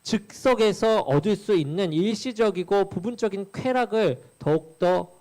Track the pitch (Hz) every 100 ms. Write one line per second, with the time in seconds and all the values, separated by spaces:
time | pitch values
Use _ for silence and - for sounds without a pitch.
0 | - 226 - - 262 233 220 190 220 220
1 | - 143 180 202 - 190 143 165 190 156
2 | 202 214 254 214 220 180 175 202 196 185
3 | 196 233 220 196 196 - 254 254 240 220
4 | 190 127 - _ 147 156 151 - 175 180
5 | 175 -